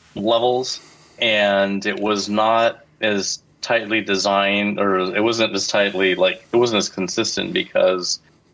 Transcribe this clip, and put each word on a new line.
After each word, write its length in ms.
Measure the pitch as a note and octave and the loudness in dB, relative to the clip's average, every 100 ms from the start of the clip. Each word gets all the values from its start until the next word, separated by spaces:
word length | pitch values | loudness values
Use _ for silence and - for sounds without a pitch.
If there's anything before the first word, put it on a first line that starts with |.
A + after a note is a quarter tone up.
| _ G#2+ | _ -6
levels. 640 | G#2 A#2 B2 B2 C3 - - - - - | 0 2 2 0 -4 -10 -14 -20 -20 -4
And 640 | A#2 G#2+ G2+ G2 G2 G2 G#2 | 0 2 2 2 0 -2 -4
it 140 | G2 | -2
was 280 | G2+ G#2 G2+ | -2 -2 -2
not 560 | G#2+ A2 A2+ A#2 - _ - | 0 2 4 2 -2 _ -6
as 400 | A2 G2+ F#2+ - _ _ | -2 -2 -4 -8 _ _
tightly 400 | - A#2 G#2 A2 | -2 -2 0 -2
designed, 760 | G2+ F#2+ G2+ G2 G2 G2+ G2+ G2+ | -2 -2 2 2 2 0 0 0
or 180 | G2+ F#2+ | 0 0
it 240 | F#2 G2 | 0 0
wasn't 320 | A2+ A2+ G#2+ | 0 2 0
as 140 | F#2+ - | -2 -2
tightly, 460 | G#2+ G2+ F#2 F#2+ F2+ | 0 0 2 0 2
like, 280 | F#2 F2+ - | 0 0 -2
it 40 | A#2 | 2
wasn't 220 | A#2+ G#2+ | 2 0
as 100 | F2 | -2
consistent, 640 | - F2+ - A2 - F#2+ | -4 -4 -2 -4 -4 -4
because, 680 | F2+ F2+ - F#2 F#2 F2 - _ _ _ | -4 -2 2 2 2 -2 -8 _ _ _